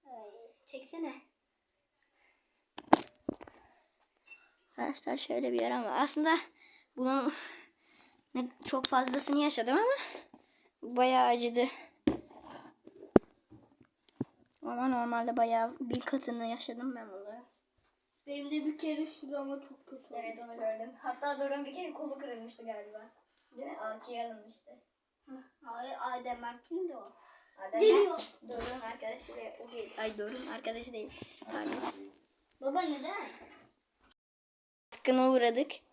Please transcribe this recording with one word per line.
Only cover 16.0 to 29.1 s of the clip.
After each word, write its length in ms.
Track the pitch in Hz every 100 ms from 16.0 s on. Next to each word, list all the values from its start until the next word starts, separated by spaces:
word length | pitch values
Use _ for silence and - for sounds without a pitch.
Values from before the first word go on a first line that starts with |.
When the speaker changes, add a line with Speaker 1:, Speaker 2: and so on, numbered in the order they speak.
Speaker 2:
katını 440 | - 269 - 233 233
yaşadım 500 | 233 - 233 262 240
ben 160 | 220
bunları. 320 | 190 208 233 247 _ _ _ _ _ _ _ -
Speaker 1:
Benim 180 | 285 285
de 200 | 302 285
bir 120 | 302
kere 300 | 320 302 311
şurama 540 | - 277 285 277 277
çok 260 | - - -
kötü 180 | 262 -
oldu. 20 | 233
Speaker 2:
Evet, 160 | 226 226
onu 120 | 233 233
gördüm. 360 | 220 220 233 -
Hatta 400 | 262 247 285 269
Doruk'un 260 | 277 285 277
bir 80 |
kere 200 | 349 349
kolu 240 | 302 302 269
kırılmıştı 460 | 277 233 233 - 233
galiba. 440 | 208 208 214 226 _ _ _ _
Değil 160 | 247 285
mi? 100 | 320
Alçıya 480 | 220 220 247 240 233
alınmıştı. 440 | 220 208 - - - _ _ _ _ -
Speaker 1:
Hı, 180 | 262 - _
hayır, 340 | 262 233 254 -
Adem 420 | 247 247 247 240
Erkin 460 | 240 247 - 339 359
de 80 | 262
o. 160 | - - - - _ - -
Speaker 2:
Adem 100 | 339
Speaker 1:
Geliyor. 260 | 440 392 392
Speaker 2:
Mert, 400 | 339 - - -
Doruk'un 300 | - 247 254
arkadaşı 540 | 226 240 220